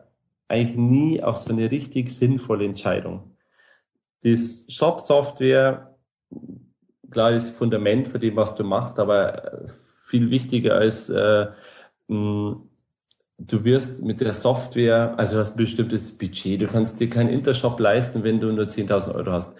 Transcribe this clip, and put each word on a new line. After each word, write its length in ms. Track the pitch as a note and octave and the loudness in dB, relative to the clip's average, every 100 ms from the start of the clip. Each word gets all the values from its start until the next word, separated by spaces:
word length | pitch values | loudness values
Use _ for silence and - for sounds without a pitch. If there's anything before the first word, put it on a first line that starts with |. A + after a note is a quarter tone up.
| _ _ _ _ - | _ _ _ _ -4
eigentlich 280 | A2+ A#2 A#2+ | 0 0 2
nie 460 | B2 C3+ D#3 D#3+ | 4 4 4 0
auf 160 | - A#2 | -2 -4
so 120 | - | -4
eine 200 | A2+ A2 | -2 0
richtig 440 | C3+ - C3 B2 | -2 -4 -4 -4
sinnvolle 520 | - B2 B2+ - G#2 G2+ | 0 2 2 0 -2 -2
Entscheidung. 680 | F#2+ G2 G2 F2 F#2 - _ _ _ _ _ _ _ _ _ | -4 -2 -2 -4 -12 -16 _ _ _ _ _ _ _ _ _
Das 440 | A#2 A#2 - - - | 2 2 0 -8 -12
Shop-Software, 1300 | - D#3 E3+ - C#3+ C3+ - C3 C3+ C3+ C3 - _ _ _ - - - - _ _ _ _ - | 0 0 0 2 2 2 0 2 4 4 0 -10 _ _ _ -20 -18 -18 -20 _ _ _ _ -8
klar, 200 | A2+ A2+ | 2 2
ist 260 | A#2 A#2 - | 2 -2 -2
Fundament 520 | A#2 G#2+ G#2 A#2+ C3+ | -2 2 2 2 0
für 100 | - | -2
dem, 180 | A2+ G#2 | -2 0
was 180 | G#2 | -2
du 80 | - | -2
machst, 380 | G2+ G2+ B2 - | -2 -2 -2 -2
aber 640 | G2+ G2+ F#2+ - - - - - _ _ | 2 2 2 -4 -10 -12 -16 -20 _ _
viel 260 | - B2 A#2 | -2 0 2
wichtiger 440 | B2+ B2+ A#2+ A#2 | 0 0 0 2
als, 340 | G2 A2 A2 - | 4 2 0 -4
äh, 380 | G#2+ G#2 G#2 G#2 - - - - _ - | 0 4 2 0 -8 -20 -20 -20 _ -6
mh, 480 | G#2+ G#2 G#2 G#2 - - _ _ _ _ _ _ - | -4 -2 -2 -4 -8 -16 _ _ _ _ _ _ -16
du 260 | - G#2+ | -4 0
wirst 400 | A2 C3 B2+ - | 2 2 0 -8
mit 160 | A2+ G2+ | -6 -2
der 140 | A2 | -2
Software, 800 | G2+ A#2+ C3 - A#2+ A#2 A2+ A#2 A#2 | 0 0 0 -2 0 4 4 2 0
also 180 | G#2+ | 0
du 60 | G#2+ | 0
hast 140 | G#2 | -2
ein 20 | A#2 | 0
bestimmtes 600 | A2+ - A2 A2 - - | -2 0 -2 -2 -6 -10
Budget, 460 | F#2 - F#3 G2+ | -10 -6 -4 -2
du 40 | - | 0
kannst 320 | A#2 A2 - | 0 0 -2
dir 100 | A#2 | -2
keinen 200 | A#2 A2+ | 2 2
Intershop 500 | B2+ C#3 B2 A#2+ A#2+ | 2 0 0 0 2
leisten, 420 | G#2+ A2+ B2 A#2 | 2 2 0 -2
wenn 160 | A2 A2 | 0 0
du 140 | A2 | 0
nur 160 | G#2+ G#2 | -2 -2
zehntausend 480 | - G2 G2+ F#2+ - | -4 0 0 0 -6
Euro 160 | F2+ | -2
hast. 200 | F2+ F2+ | -4 -4